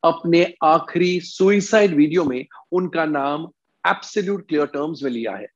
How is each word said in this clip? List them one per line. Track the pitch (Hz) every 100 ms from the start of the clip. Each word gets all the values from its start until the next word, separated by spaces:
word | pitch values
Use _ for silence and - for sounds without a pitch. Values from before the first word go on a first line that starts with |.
अपने | 165 165 170 170 175 -
आखिरी | 156 160 - 170 180 180
suicide | 170 - 190 202 196 220 208
video | 151 151 175
में | 151 127 - - _
उनका | 180 180 165
नाम | 156 147 139 147 175 _ _ _ -
absolute | 196 - - 190 202 -
clear | 151 143
terms | 143 151 156
में | 139
लिया | 120 113 92
है। | 85